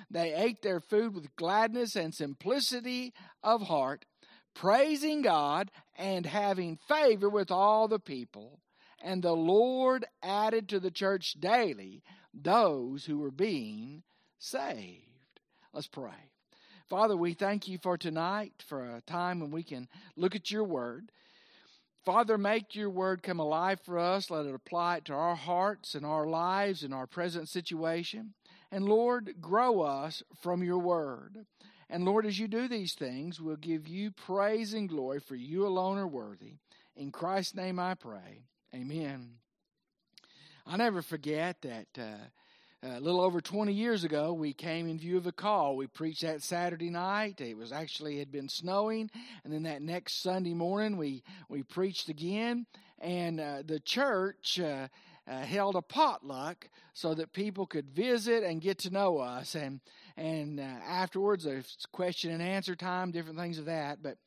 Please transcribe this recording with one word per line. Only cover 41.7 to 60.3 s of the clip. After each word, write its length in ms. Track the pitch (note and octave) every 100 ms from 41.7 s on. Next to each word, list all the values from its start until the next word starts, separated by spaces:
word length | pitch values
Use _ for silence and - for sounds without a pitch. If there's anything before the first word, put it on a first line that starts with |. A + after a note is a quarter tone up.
| A2+ - -
uh, 200 | A2 G#2 A2 _ _ _ _ - B2+
a 140 | B2
little 220 | D3+ F3+
over 180 | F#3 F3
twenty 320 | - G3 G#3
years 320 | G3+ A#3+ G#3+
ago, 300 | E3 D3+ D#3
we 180 | E3 D3+
came 380 | - E3+ D#3+ E3
in 100 | E3
view 160 | E3 F3+
of 100 | F3
a 60 |
call. 460 | - G#3 G3+ C#3+ C3+
We 100 | C3+
preached 340 | - D#3+ D#3
that 200 | E3 D#3
Saturday 460 | - F3 F3 E3 E3+
night. 500 | E3+ F#3 G3+ G#3+ F#3
It 160 | B2 A2
was 160 | A#2
actually, 480 | C#3+ D3+ - D3+ C#3+
had 100 | C#3
been 200 | C#3 C#3
snowing. 600 | - E3+ G3 G#3+ A3 G#3+ A#3 A#3+ A3 D3
And 80 |
then 100 | D#3
that 180 | D#3+ D3
next 400 | D#3 F3+ F3+ -
Sunday 320 | F#3 F#3 F3
morning, 440 | E3+ E3+ G3+ G#3+ F#3+
we, 260 | D3 C3 - - -
we 160 | C#3+
preached 460 | C3 F3+ F#3+ F3+ -
again. 560 | D3+ E3+ G#3 A#3 A#3+ A#3 - - -
And, 400 | F3+ F3+ E3+ D#3+
uh, 240 | D3 C#3 D#3
the 140 | D#3
church, 800 | - A#3+ C#4 G3 F#3+ - - F3+
uh, 300 | D#3+ C#3 C3+ - - - -
uh, 140 | C3
held 340 | A#2 G3 G3 F3+
a 40 |
potluck 840 | - C#4 D4+ G3+ C#3 C3+ D3 F3+ - - -
so 200 | - E3
that 180 | D#3+ D#3+
people 340 | F#3 G#3 F#3+ F3+
could 240 | D#3 C#3
visit 540 | C#3 B3 A#3+ G#3+ A#3
and 160 | F#3 D#3+
get 200 | F#3 F#3+
to 100 | F#3+
know 280 | G3 G3 D3+
us. 380 | B2 B2 C3+ D#3+
And, 240 | C#3 C3+ _ - - -
and, 420 | D#3+